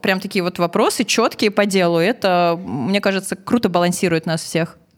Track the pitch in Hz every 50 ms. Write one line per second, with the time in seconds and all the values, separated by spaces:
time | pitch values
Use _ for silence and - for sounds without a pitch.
0 | - - 190 180 - 196 - 196 170 180 - - 175 170 - 196 247 - - -
1 | 226 - - 233 226 - - - 247 208 196 233 202 208 190 190 180 170 170 165
2 | 170 208 254 - - 190 180 175 175 170 170 175 190 - 117 143 117 - 196 202
3 | - 202 196 190 196 - 185 - - - 240 240 233 190 175 175 175 175 175 -
4 | 202 175 165 160 - 175 160 165 - - - 160 165 - - - _ _ _